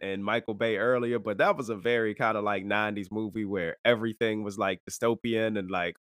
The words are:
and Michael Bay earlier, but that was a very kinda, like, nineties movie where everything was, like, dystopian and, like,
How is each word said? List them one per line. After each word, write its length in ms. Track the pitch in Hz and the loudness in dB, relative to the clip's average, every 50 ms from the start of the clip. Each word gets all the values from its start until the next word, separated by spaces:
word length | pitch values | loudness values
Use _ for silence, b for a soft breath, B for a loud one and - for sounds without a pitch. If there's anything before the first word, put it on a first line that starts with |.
| - | -6
and 200 | 98 98 98 98 | -4 -4 -2 0
Michael 300 | 101 110 117 - - 110 | 0 0 0 0 -2 -4
Bay 220 | 101 117 113 110 | 0 0 0 2
earlier, 420 | 95 107 123 127 123 120 120 120 117 | 2 2 2 2 2 2 0 -2 -2
but 200 | 98 110 104 98 | -2 -2 0 2
that 180 | 147 196 202 | 4 2 2
was 140 | 151 131 107 | 0 -2 -6
a 40 | 113 | -6
very 380 | 101 87 117 120 117 113 107 104 | -2 0 2 2 2 2 0 0
kinda, 260 | - 127 113 110 107 104 | 0 2 2 2 2 0
like, 220 | 104 104 98 95 | 0 -2 -2 -2
nineties 460 | 101 101 107 107 107 104 104 98 90 | 0 0 0 2 0 -2 -4 -6 -6
movie 360 | 107 107 110 107 90 110 107 | -4 -4 -4 -4 -4 -4 -4
where 300 | 95 101 95 87 82 - - - | -2 -2 -2 -2 -2 -4 0 4
everything 580 | 113 120 110 110 113 107 - 117 113 110 107 107 | 4 4 4 2 -4 -2 0 0 0 0 0 -4
was, 140 | 104 98 104 | -4 -2 -2
like, 220 | 104 98 95 92 - - | 0 0 0 -2 -6 -12
dystopian 680 | - - - 117 117 - - 120 113 110 110 110 110 104 | -6 0 2 2 2 2 0 -2 0 0 0 0 0 -2
and, 120 | 95 90 | -4 -2
like, 260 | 95 90 87 87 87 _ _ _ | -2 -2 -2 -2 -4 _ _ _